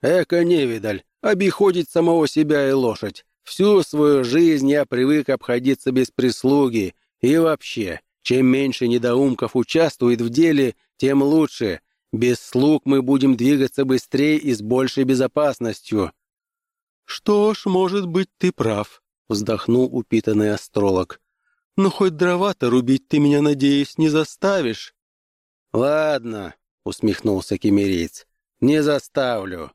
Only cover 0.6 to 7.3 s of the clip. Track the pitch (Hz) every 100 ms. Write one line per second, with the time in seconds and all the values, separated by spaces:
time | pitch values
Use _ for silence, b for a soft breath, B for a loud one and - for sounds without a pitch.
0.6 | 135 113 107 95 _ _ - 202 196 -
1.6 | 202 180 165 175 170 165 151 - 151 147
2.6 | 139 135 123 104 104 - _ _ - -
3.6 | 196 202 156 151 147 143 123 139 170 151
4.6 | 135 147 139 123 131 151 139 131 - 123
5.6 | 127 131 - 131 127 - 127 110 131 143
6.6 | 135 113 95 - _ _ 120